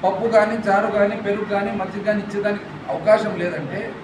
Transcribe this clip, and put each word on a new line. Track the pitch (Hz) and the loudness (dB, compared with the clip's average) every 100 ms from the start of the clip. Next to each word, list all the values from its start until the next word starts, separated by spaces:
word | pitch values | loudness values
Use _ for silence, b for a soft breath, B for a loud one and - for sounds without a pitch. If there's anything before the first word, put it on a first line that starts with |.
పప్పు | 180 196 226 214 | 0 0 4 4
కానీ | 214 226 202 | 4 0 2
చారు | 196 214 202 | 2 2 2
కానీ | 202 - 202 | 2 0 -2
పెరుగు | 202 202 | -2 0
కానీ | 202 202 202 | -2 -2 -4
మజ్జిగ | 185 202 202 | -4 -4 -2
కానీ | 208 - | -2 -2
ఇచ్చేదానికి | 202 208 202 - - - | -2 -2 -2 -6 -14 -8
అవకాశం | - 208 220 214 175 | -2 4 4 4 -2
లేదంటే | 175 156 143 190 226 202 | -4 -4 -6 -6 -8 -10